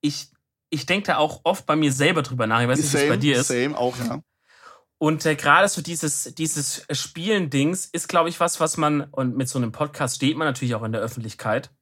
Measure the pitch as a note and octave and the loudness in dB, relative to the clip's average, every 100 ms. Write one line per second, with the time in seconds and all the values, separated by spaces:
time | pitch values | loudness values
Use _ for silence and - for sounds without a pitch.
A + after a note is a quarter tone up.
0 | D3 C#3+ - _ _ _ _ D#3 - F#3 | -2 -4 -12 _ _ _ _ -8 -2 -2
1 | G3 D#3 D3+ - E3+ F#3+ - D#3 D3+ C3 | 0 0 0 0 -2 -2 0 2 2 4
2 | D3 F3 C#3+ B2+ A2 A2+ A#2+ C3+ C#3+ C#3+ | 2 2 -2 -2 0 2 2 2 2 2
3 | C#3+ - C#3+ B2+ - B2 C3 D3+ B2 B2 | 2 2 4 2 2 0 0 0 -2 -2
4 | A#2+ B2+ - _ _ - - - _ _ | -6 -6 -10 _ _ -20 -20 -20 _ _
5 | D#3 D#3 D#3+ D3+ D3 D#3 G3 - D3+ E3+ | 0 0 0 0 4 6 6 0 -6 -4
6 | D#3 - - - D#3 D3+ C#3+ - - C#3+ | -4 -4 -8 -4 -4 -2 -4 -6 -6 -6
7 | - - F3+ G#3 E3 C#3 C#3+ F#3 - E3 | -6 -6 0 0 2 0 0 0 -6 -8
8 | - F3 E3 E3+ F3 - D#3+ - D3+ D3 | 0 2 2 2 -2 2 -2 2 2 2
9 | C3 - B2+ A#2+ B2+ C3+ A#2 - D3 - | -2 -2 -2 0 -2 -2 -2 -2 -6 -2
10 | C3+ - C#3 D#3 D#3 B2+ C3 A2+ A2+ A2 | -4 0 0 0 -2 -2 -2 -2 -2 -4
11 | A2 B2 A2+ - A2+ C3+ - _ | -4 -6 -10 -8 -2 -2 -2 _